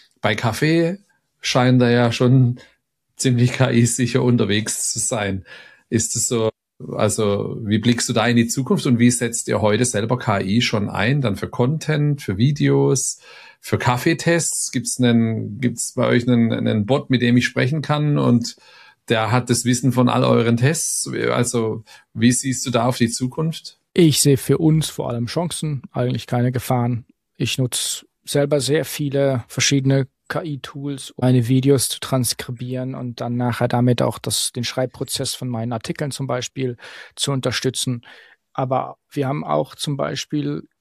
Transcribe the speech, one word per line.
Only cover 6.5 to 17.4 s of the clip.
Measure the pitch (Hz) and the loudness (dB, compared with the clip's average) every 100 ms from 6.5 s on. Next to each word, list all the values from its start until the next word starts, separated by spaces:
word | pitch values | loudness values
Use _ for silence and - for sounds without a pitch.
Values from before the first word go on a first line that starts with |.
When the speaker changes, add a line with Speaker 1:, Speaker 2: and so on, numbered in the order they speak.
| - _ _ | -4 _ _
Speaker 1:
also, | 76 - 107 113 104 101 104 - | -10 -2 0 0 0 0 -2 -6
wie | 110 107 | -2 0
blickst | 120 117 - | 2 0 0
du | |
da | 113 117 | 0 2
in | 117 | 4
die | 117 | 2
Zukunft | - 127 180 | 0 0 0
und | 143 117 | 2 4
wie | 120 | 4
setzt | 123 120 117 - | 4 -2 -4 -2
ihr | 107 | 0
heute | 104 107 123 | 2 2 0
selber | 104 113 123 | -2 -2 -2
K | - 98 | 0 -2
I | 95 113 | 2 0
schon | 117 107 101 | 0 -2 -2
ein, | 95 107 143 | -2 0 0
dann | 120 95 | 0 -2
für | - | -6
Content, | - 123 156 - 151 147 143 | -2 0 0 -2 0 0 -2
für | - 95 | -4 0
Videos, | 135 143 139 139 139 135 - - - - - _ | 0 2 2 2 2 0 -2 -8 -16 -20 -20 _
für | - 107 | -6 -2
Kaffeetests? | 123 123 170 160 165 170 160 - - | 0 0 0 0 2 2 0 -4 -6
Gibt's | 131 - - | -6 -6 0
einen, | 120 117 113 110 107 104 | 4 4 2 -2 -6 -4
gibt's | 123 117 - | -4 -4 -6
bei | 131 120 | -2 2
euch | 123 123 | 2 2
einen, | 120 113 | 2 2
einen | 120 113 110 | 0 0 0
Bot, | 101 143 - | 0 0 2
mit | 127 | 0
dem | 120 | 4
ich | 123 | 4